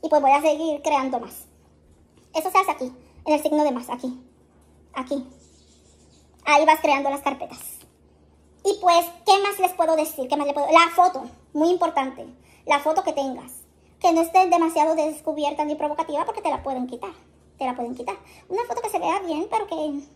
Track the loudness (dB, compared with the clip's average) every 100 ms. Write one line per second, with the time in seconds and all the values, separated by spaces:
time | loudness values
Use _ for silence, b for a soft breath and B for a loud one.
0 | 2 2 4 4 4 0 -2 -4 -2 -2
1 | -2 -6 -8 -16 -20 _ _ _ _ _
2 | _ _ _ -6 2 2 2 -2 -6 -12
3 | b b 0 0 2 2 2 0 -6 -8
4 | -8 -12 -18 _ _ _ _ _ _ -12
5 | -6 -6 -6 -18 _ _ _ _ _ _
6 | _ _ _ _ 2 4 6 4 4 0
7 | 0 -2 -4 -6 -10 -14 -16 -18 -20 _
8 | _ _ _ _ _ _ -2 0 4 4
9 | 4 -6 2 4 4 0 -2 2 2 2
10 | 0 -4 -4 -2 -2 -2 4 6 6 4
11 | 2 2 -12 -18 _ -2 0 2 0 -2
12 | -6 -8 -18 -20 b b -2 0 2 0
13 | -2 -4 -4 -6 -14 -20 -20 b b b
14 | 2 2 4 4 4 4 2 2 2 2
15 | 0 -4 -8 -4 -4 -2 -4 -2 -4 -4
16 | -4 -4 -4 -4 -4 -4 -4 -6 -6 -8
17 | -12 -14 _ _ _ _ -6 -4 -8 -8
18 | -10 -10 B B B -4 -4 -4 -4 -4
19 | -2 -2 -2 -6 -4 -4 -4 -4 -4 -6
20 | -10